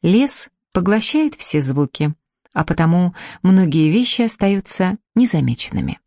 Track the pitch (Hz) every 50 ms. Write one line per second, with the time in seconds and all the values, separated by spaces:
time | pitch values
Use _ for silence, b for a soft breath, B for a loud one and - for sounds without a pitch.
0 | - 165 185 226 269 277 - - - - _ _ _ _ _ 190 180 196 208 220
1 | 220 - - 302 311 294 - - - - - 151 139 131 135 139 147 131 _ -
2 | 151 147 151 _ _ _ _ _ _ _ _ 151 - - 170 - 165 160 170 175
3 | 180 180 175 B B B B B - 185 190 190 190 165 139 160 156 151 160 226
4 | 247 - - - 240 226 - - - 196 196 196 - - - - 196 185 196 -
5 | _ _ _ 226 254 233 - 160 135 123 120 - - - - - 64 - - -
6 | _